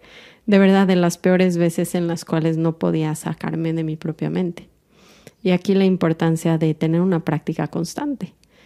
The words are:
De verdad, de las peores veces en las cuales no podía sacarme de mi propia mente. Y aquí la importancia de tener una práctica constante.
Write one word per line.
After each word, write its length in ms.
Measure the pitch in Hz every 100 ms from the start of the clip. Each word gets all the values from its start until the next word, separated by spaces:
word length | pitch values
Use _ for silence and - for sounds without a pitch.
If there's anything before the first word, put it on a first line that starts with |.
| - - - - -
De 120 | 196
verdad, 280 | 196 196 196
de 100 | 185
las 220 | 175 -
peores 380 | 185 180 185 170
veces 380 | 170 175 175
en 140 | 180 170
las 160 | 170
cuales 320 | - 165 165 160
no 220 | 165 160
podía 360 | 175 165 156
sacarme 580 | 160 170 165 170 160 165
de 120 | 165
mi 120 | 160 156
propia 320 | 165 156 156
mente. 400 | 170 180 175 - _ _ _ _ - - _
Y 80 | 185
aquí 240 | 180 202
la 100 | 190
importancia 720 | 190 180 165 165 165 160 165 160
de 160 | 160
tener 260 | 156 160 165
una 240 | 190 165
práctica 440 | - 147 - 160 151
constante. 680 | 175 170 - 294 262 180 _ _ _